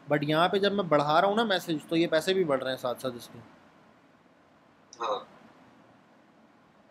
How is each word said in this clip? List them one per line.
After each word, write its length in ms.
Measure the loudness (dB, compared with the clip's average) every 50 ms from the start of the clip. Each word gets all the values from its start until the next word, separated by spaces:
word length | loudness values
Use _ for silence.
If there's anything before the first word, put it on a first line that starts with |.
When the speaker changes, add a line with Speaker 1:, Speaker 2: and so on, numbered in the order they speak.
| -4 -2
Speaker 1:
but 140 | -2 0 0
यहाँ 240 | 2 2 4 2 2
पे 100 | 2 2
जब 140 | 0 0 0
मैं 160 | 0 0 2
बढ़ा 300 | 2 2 4 4 4 4
रहा 100 | 4 4
हूँ 80 | 2
ना 80 | 2 0
message 420 | 0 0 -2 -2 -4 -6 -6 -4 -2
तो 80 | 0
ये 100 | 0 0
पैसे 280 | 2 0 0 0 2 2
भी 100 | 2 2
बढ़ 160 | 2 0 0
रहे 120 | -2 -4 -6
हैं 60 | -4
साथ 160 | -4 -6 -6
साथ 220 | -4 -6 -8 -8
इसके। 220 | -10 -12 -18 -20 -20 -20 -20 -20 -20 -20 -20 _ _ _ -20 _ _ _ _ _ _ _ _ _ _ _ _ _ _ _ _ _ _ _ _ -14
Speaker 2:
हाँ। 240 | -10 -6 -6 -6 -6 -8 -12 -20 -20 -20 -20 -20 -20 -20 -20 -20 -20 -20 -20 -20 _ _ _ _ _ _ _ _ _ _ _ _ _ _ _ _ _ _ _